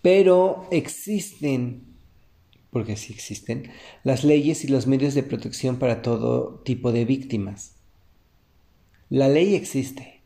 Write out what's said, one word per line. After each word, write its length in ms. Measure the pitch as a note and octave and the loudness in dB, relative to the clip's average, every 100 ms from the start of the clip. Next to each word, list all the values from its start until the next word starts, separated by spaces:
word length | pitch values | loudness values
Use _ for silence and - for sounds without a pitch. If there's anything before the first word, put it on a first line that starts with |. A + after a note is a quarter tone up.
pero 640 | F3+ F#3+ F#3 F3+ F#3 - - | 6 6 8 6 4 0 -2
existen, 1120 | E3+ C3+ - - G#3 - - D3 C3 B2 A#2 - - _ _ _ _ _ _ _ | -4 -4 -10 -6 -6 -6 -6 -2 -2 -4 -8 -18 -20 _ _ _ _ _ _ _
porque 260 | B2 A2 G#2+ | -6 -4 -8
sí 160 | - | -10
existen, 580 | G#2+ - G#2 - A#2+ - - - - | -16 -14 -14 -8 -10 -10 -20 -20 -6
las 200 | - B2+ | -2 2
leyes 400 | D3 D3+ C#3+ D#3 | 4 4 4 -2
y 40 | C3+ | 0
los 180 | C3+ B2+ | 0 2
medios 280 | C3+ C#3+ | 0 0
de 80 | C#3 | -2
protección 560 | C3 A#2 A2+ - C3 B2+ | -4 -6 -8 -6 -4 -2
para 220 | B2+ A#2 | 0 0
todo 600 | A#2+ A2+ A#2+ A#2+ - - | -2 -2 0 0 -4 -8
tipo 320 | - B2 A#2+ | -6 -2 0
de 120 | A#2 | 0
víctimas. 720 | A#2 C3+ - A#2 G2 G2+ - _ _ _ _ _ _ _ _ _ _ _ _ _ _ | 0 -2 -2 -6 -6 -10 -18 _ _ _ _ _ _ _ _ _ _ _ _ _ _
La 180 | C3+ C3+ | 0 4
ley 260 | C#3+ F#3+ | 4 4
existe. 680 | G3 - C#3 C3 - - - | 0 -2 -6 -6 -10 -18 -20